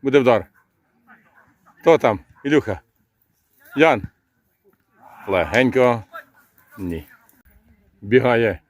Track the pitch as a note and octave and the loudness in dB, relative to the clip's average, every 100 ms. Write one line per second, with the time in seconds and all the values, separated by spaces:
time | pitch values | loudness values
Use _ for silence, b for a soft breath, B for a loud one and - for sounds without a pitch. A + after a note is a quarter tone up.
0 | C3+ C#3 B2 A2+ F#2 _ _ _ _ _ | 2 2 2 0 -2 _ _ _ _ _
1 | _ - _ _ _ _ _ _ - D#3 | _ -20 _ _ _ _ _ _ 2 2
2 | B2+ G2+ - _ C#3+ D3 A2 F#2 _ _ | 2 -2 -8 _ -4 -4 -4 -12 _ _
3 | _ _ _ _ _ _ _ C3+ D#3+ B2+ | _ _ _ _ _ _ _ 0 2 2
4 | - _ _ _ _ _ _ _ _ _ | -6 _ _ _ _ _ _ _ _ _
5 | - - - F#2+ D#2+ A2 B2+ B2+ B2 A#2 | -20 -20 -4 -4 0 0 0 2 0 0
6 | G#2 - - _ _ _ _ - F#2 E2 | -8 -20 -20 _ _ _ _ -14 -10 -10
7 | D#2 _ _ _ _ _ _ _ _ _ | -14 _ _ _ _ _ _ _ _ _
8 | F#2+ A#2+ B2 A#2 A2+ F2+ _ | 0 0 2 0 0 -4 _